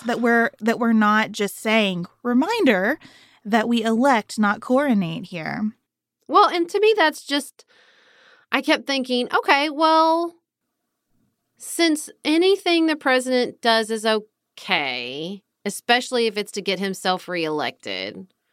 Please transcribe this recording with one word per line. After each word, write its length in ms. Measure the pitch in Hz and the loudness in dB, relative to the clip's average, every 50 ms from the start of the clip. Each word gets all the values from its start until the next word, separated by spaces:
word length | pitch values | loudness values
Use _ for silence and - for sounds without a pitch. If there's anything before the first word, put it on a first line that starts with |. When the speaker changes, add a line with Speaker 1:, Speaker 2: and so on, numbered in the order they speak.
Speaker 1:
Ugh. 60 | - 233 | -6 -4
Speaker 2:
that 120 | 233 - | -4 0
we're, 300 | 240 233 233 233 233 - - - | 0 2 2 2 2 0 -4 -4
that 180 | 214 220 226 - | -2 -2 -2 0
we're 140 | 240 233 | 0 2
not 400 | 226 220 214 208 214 214 220 - | 2 2 4 2 2 0 0 -2
just 260 | 208 - 208 190 - - | -4 -4 -4 -6 -6 -6
saying, 480 | - 220 220 226 208 196 185 175 175 - _ _ | -4 0 0 2 0 0 -2 -4 -8 -10 _ _
"Reminder 800 | - 247 240 254 302 381 466 453 381 262 214 180 190 220 302 - - - - - _ _ _ _ - | -4 0 2 2 2 0 0 2 2 2 2 2 2 -2 -2 -4 -8 -18 -20 -20 _ _ _ _ -6
that 240 | 208 220 226 220 233 | -2 0 0 0 2
we 120 | 240 233 | 0 0
elect, 560 | 214 226 226 226 262 285 262 214 - - - - | 0 0 0 2 2 4 2 2 0 -4 -4 0
not 220 | 208 202 202 - | 0 0 0 -2
coronate 680 | - - 254 262 294 285 233 202 180 165 165 - 185 - | -2 0 0 2 2 2 2 0 0 -2 -6 -8 -10 -12
here." 440 | 185 165 156 151 143 165 214 214 - _ _ _ _ _ _ _ _ _ _ - | -12 -10 -8 -8 -6 -6 -6 -6 -8 _ _ _ _ _ _ _ _ _ _ 0
Speaker 1:
Well, 200 | 277 381 403 - | 4 4 4 4
and 180 | - 349 339 339 | 2 0 -2 -2
to 100 | - 392 | 0 2
me, 120 | 415 427 440 370 | 2 4 4 4
that's 260 | 330 311 302 - - | 2 2 2 -2 -6
just, 400 | - 277 294 - - - _ - _ _ _ _ _ _ _ _ _ _ _ _ _ _ _ _ - | -4 -4 -4 -4 -4 -12 _ -20 _ _ _ _ _ _ _ _ _ _ _ _ _ _ _ _ -4
I 100 | - 269 | -4 -2
kept 240 | 233 294 311 269 240 | 0 0 0 0 -2
thinking, 440 | - 277 269 247 254 254 247 247 - - | -4 -4 -4 -2 -2 -2 -2 -2 0 -2
Okay, 360 | 427 453 - 302 277 285 320 | -2 2 2 2 2 2 0
well, 640 | 277 285 320 320 320 320 320 320 320 330 339 339 - _ _ _ _ _ _ _ _ _ _ _ _ _ _ _ _ _ _ _ _ _ _ _ _ - | -2 0 2 4 4 4 4 4 2 0 -2 -4 -8 _ _ _ _ _ _ _ _ _ _ _ _ _ _ _ _ _ _ _ _ _ _ _ _ -20
since 520 | - - - - 339 330 302 294 - - - _ - | -16 -8 -2 0 2 2 2 0 -4 -10 -14 _ -2
anything 640 | 277 302 330 359 381 403 392 - 349 339 330 320 320 | 0 2 4 4 4 2 2 2 2 2 2 2 2
the 80 | 302 | 0
president 640 | 302 - 277 254 254 247 254 254 247 247 - - _ | 0 0 2 2 2 2 0 0 0 0 -2 -4 _
does 280 | - 233 226 226 220 208 | 0 2 2 2 2 -2
is 160 | 226 220 208 | -4 -4 0
okay, 1400 | 226 220 214 214 _ _ _ _ _ - - - - 190 165 147 135 123 123 120 123 131 143 160 175 202 196 _ _ _ _ - | 0 0 0 -2 _ _ _ _ _ -20 -12 -6 -2 -2 -2 -2 -2 -4 -6 -8 -8 -8 -8 -8 -10 -10 -12 _ _ _ _ -8
especially 640 | 202 190 - - - 240 247 247 - 254 240 233 226 | -8 -8 -4 0 0 0 0 0 -2 -2 0 0 0
if 100 | 196 208 | -2 -4
it's 140 | 202 - - | -6 -8 -8
to 80 | 208 | -8
get 180 | 180 196 190 180 | -4 -4 -4 -2
himself 480 | 196 196 185 - - 190 185 180 - - | -2 -4 -4 -4 -2 -2 -2 -2 -4 -6
reelected, 1000 | 180 175 160 156 156 151 131 120 - _ - 110 95 92 95 101 - - - - _ _ _ _ | -6 -4 -4 -2 -2 -4 -4 -6 -6 _ -10 -10 -8 -8 -8 -10 -10 -14 -16 -20 _ _ _ _